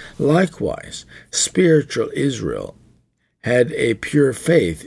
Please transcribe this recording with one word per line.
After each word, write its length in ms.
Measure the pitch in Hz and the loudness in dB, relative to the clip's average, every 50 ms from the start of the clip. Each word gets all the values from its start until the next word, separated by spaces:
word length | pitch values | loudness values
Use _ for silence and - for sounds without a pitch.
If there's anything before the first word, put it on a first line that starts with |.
| - - - - | -20 -14 -8 -2
Likewise, 840 | - 139 151 170 190 180 - - - 87 - - - - - - - - - - - _ | 0 2 2 2 2 0 -2 -4 -6 -6 -6 -6 -10 -14 -16 -18 -18 -20 -20 -20 -16 _
spiritual 800 | - - - - - - 185 170 160 151 - - - 123 110 - - | -6 -4 -4 -2 2 2 4 6 6 4 4 0 -2 -4 -4 -4 -2
Israel 600 | - 139 143 131 107 98 76 57 50 50 50 - - _ _ _ _ _ _ _ _ _ _ _ _ - | -2 -2 -2 -2 -4 -6 -6 -6 -6 -8 -12 -14 -18 _ _ _ _ _ _ _ _ _ _ _ _ -4
had 300 | 113 123 123 123 127 - | 0 2 2 2 2 0
a 200 | - - 120 110 | -2 0 0 -2
pure 400 | - - - - 147 143 135 - | -2 -4 -2 0 2 2 2 0
faith 540 | - - - 170 160 110 85 82 - - | -2 0 2 4 4 4 2 -2 -4 -10